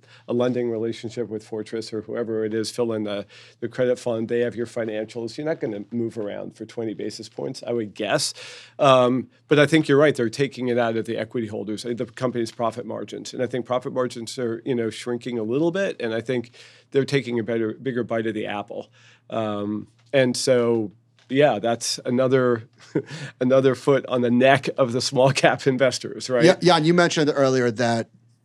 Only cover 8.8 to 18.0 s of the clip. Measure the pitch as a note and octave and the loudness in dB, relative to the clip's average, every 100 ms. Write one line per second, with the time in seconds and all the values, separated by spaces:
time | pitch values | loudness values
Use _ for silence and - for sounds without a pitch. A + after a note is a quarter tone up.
8.8 | D3 C3 B2 B2+ A2+ _ - D3 D3 D#3+ | 6 6 6 2 -2 _ 2 4 6 4
9.8 | D3 C#3 D3+ C3+ A#2 A2+ C#3 - B2 A#2+ | 4 4 4 4 -2 -2 -4 -2 -2 0
10.8 | A#2 A2+ A2 A2 A2 B2+ A2 A2 G2+ G#2 | 0 0 -4 -6 -4 -6 -6 -6 -8 -8
11.8 | A#2+ A#2+ A#2+ - B2+ A#2+ A2+ - A#2 A2+ | -6 -6 -8 -4 -4 -2 -6 -4 -6 -4
12.8 | A2 A2 G#2+ G#2 G#2+ A#2+ B2 B2+ A#2 B2+ | -10 -10 -10 -12 -10 -6 -4 -4 -2 -4
13.8 | C3 B2 B2+ B2 A2 - A#2+ A2+ - A#2+ | -4 -4 -4 -4 -12 -6 -4 -4 -2 -2
14.8 | A2+ G#2+ - A#2+ B2 A#2+ G#2+ C3 E3 F3 | -2 -4 -6 -6 -4 -6 -2 0 0 0
15.8 | G3 - A#2 A2 A2+ B2+ A#2 - - - | -4 -4 -4 -4 -2 -4 -4 -14 -20 -20
16.8 | _ C#3 C3 C#3+ A#2+ A#2+ G#2+ A#2 A2 A2 | _ -2 0 0 0 -4 -2 -2 -2 -4
17.8 | C3 B2 | -4 -4